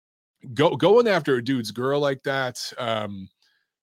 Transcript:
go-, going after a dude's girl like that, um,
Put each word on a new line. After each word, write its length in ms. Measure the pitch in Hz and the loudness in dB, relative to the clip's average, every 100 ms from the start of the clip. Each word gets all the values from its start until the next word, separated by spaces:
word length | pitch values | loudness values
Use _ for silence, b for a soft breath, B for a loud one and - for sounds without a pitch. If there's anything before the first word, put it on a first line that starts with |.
| _ _ _ _ 135 | _ _ _ _ -8
go-, 220 | 117 160 147 | 0 2 4
going 320 | 165 233 233 | 4 6 6
after 280 | 185 147 127 | 2 2 0
a 80 | |
dude's 280 | 117 135 107 | 0 -4 -4
girl 300 | 104 127 143 | -4 -2 0
like 200 | 143 135 | 0 -2
that, 380 | - 135 127 - - - | -4 -4 -4 -6 -12 -8
um, 520 | 120 110 104 98 95 _ _ _ _ _ | -4 -4 -4 -10 -14 _ _ _ _ _